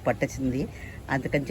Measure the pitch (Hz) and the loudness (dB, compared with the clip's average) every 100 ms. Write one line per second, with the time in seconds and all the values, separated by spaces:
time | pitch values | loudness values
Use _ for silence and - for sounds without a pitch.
0 | - 117 139 - 135 123 202 - - - | 2 2 2 0 0 2 -2 -6 -12 -12
1 | - 139 - 147 135 | -2 0 2 0 2